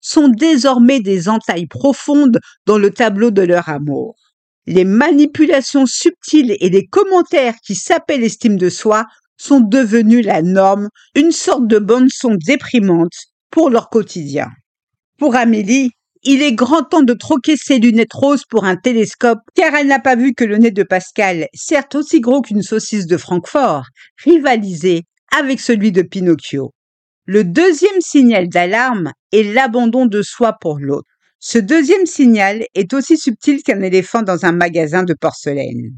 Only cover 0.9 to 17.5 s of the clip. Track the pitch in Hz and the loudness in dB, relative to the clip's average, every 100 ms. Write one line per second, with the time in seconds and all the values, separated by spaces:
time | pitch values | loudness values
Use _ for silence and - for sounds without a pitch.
0.9 | 277 196 190 170 220 - 180 170 - 277 | 2 0 -2 -2 -4 -2 -6 -6 -2 -2
1.9 | 254 - 285 285 233 - _ - 214 202 | -2 0 2 2 2 -4 _ -2 2 2
2.9 | 196 226 196 233 196 180 175 170 147 147 | 0 -2 0 0 2 2 0 -2 -8 -6
3.9 | 135 127 - _ _ _ _ - 170 185 | -6 -8 -14 _ _ _ _ -4 0 2
4.9 | 208 294 285 294 285 302 285 262 285 262 | 2 2 2 2 2 0 0 0 0 0
5.9 | - - - - 311 247 208 - 185 190 | 0 -2 -4 0 0 2 0 0 0 0
6.9 | - 392 370 - 339 254 226 - 202 - | -2 2 0 0 0 -2 -4 -10 -10 -2
7.9 | 339 - 285 226 - 240 196 180 175 220 | -4 -2 -2 -2 -2 -2 0 -2 -2 0
8.9 | 214 226 _ _ _ - 277 220 247 240 | 0 -2 _ _ _ 0 2 4 2 2
9.9 | 226 220 240 208 190 170 190 190 202 208 | 2 4 2 2 0 0 2 2 2 -4
10.9 | _ _ - 311 311 - 330 233 214 202 | _ _ 0 2 0 -2 -2 2 0 2
11.9 | 240 254 - 254 208 156 285 - 247 196 | 2 2 2 -2 -2 -2 -4 0 -2 0
12.9 | 170 170 - - _ _ - 311 226 - | 0 0 -6 -20 _ _ 0 2 2 0
13.9 | 226 202 185 147 139 - - _ _ _ | -4 -4 -10 -8 -8 -8 -12 _ _ _
14.9 | _ _ _ 294 247 233 220 196 254 262 | _ _ _ 0 2 2 0 0 0 0
15.9 | - _ _ - 277 294 220 247 320 285 | -6 _ _ -2 0 0 0 0 0 0
16.9 | 349 262 240 - 320 269 | 2 2 0 -2 -4 0